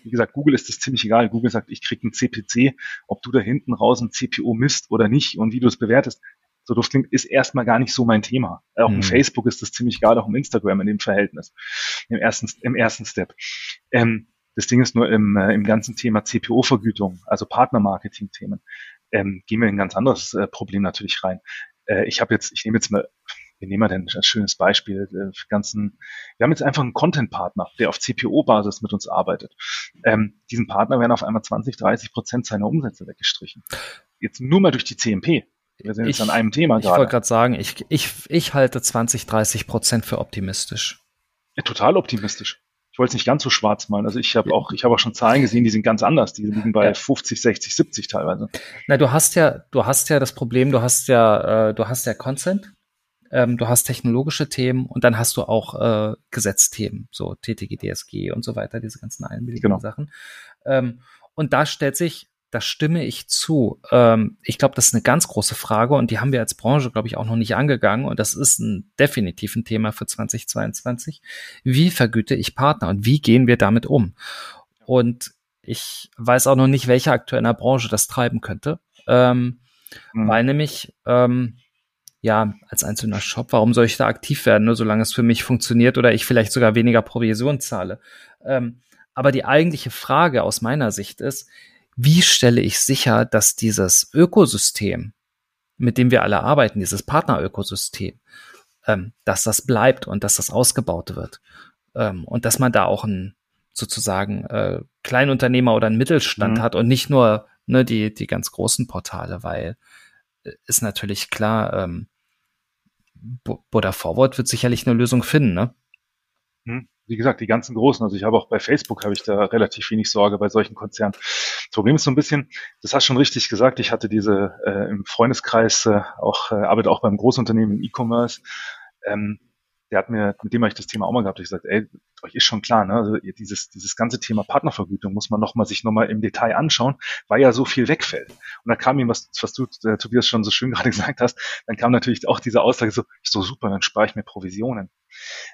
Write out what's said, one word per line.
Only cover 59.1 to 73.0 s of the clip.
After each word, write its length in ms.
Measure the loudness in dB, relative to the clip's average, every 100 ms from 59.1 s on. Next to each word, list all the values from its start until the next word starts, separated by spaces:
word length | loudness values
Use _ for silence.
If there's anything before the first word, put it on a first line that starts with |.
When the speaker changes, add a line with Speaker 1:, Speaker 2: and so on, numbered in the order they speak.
| -14
Speaker 2:
einmaligen 380 | -12 -10 -10 -2
Speaker 1:
Genau. 180 | 0 0
Speaker 2:
Sachen. 320 | -2 -10 -12 -14 -20 -20 -20 _
Ähm, 360 | -2 0 0 -6 _ _ _
und 180 | -6 0
da 140 | 0 0
stellt 300 | -2 -4 -2
sich, 320 | -4 -6 -18 _ _
da 100 | -8
stimme 460 | -8 -2 0 0 -4
ich 220 | -8 -6
zu. 500 | -6 0 2 2 -2 2
Ähm, 460 | 6 6 6 2 -4
ich 160 | -8 0
glaub, 160 | 0
das 140 | 2 0
ist 60 |
eine 80 | 2
ganz 240 | 2 2 0
große 280 | -2 -4
Frage 400 | -4 -2 2 4
und 160 | 2 2
die 100 | -2
haben 120 | -2
wir 80 | -2
als 140 | -2
Branche, 360 | -4 0 2 0
glaub 160 | -2 -4
ich, 100 | -4
auch 80 |
noch 120 | -2 -2
nicht 200 | 0 0
angegangen 480 | 0 2 2 2
und 160 | -2 -2
das 140 | -2
ist 240 | 0 0 0
ein, 340 | -2 -4 -6 0
definitiv 580 | 0 2 -4 -4 -6 -6
ein 80 |
Thema 260 | -4 -2 -2
für 140 | -4
zwanzig 440 | -8 -8 -6 -8 -8
zweiundzwanzig. 760 | -6 -6 -6 -8 -8 -8 -14 -16 -18 -18 -8
Wie 260 | 0 2 2
vergüte 440 | 2 0 0 0
ich 200 | -2 -4
Partner 340 | 0 0 2 0
und 160 | 0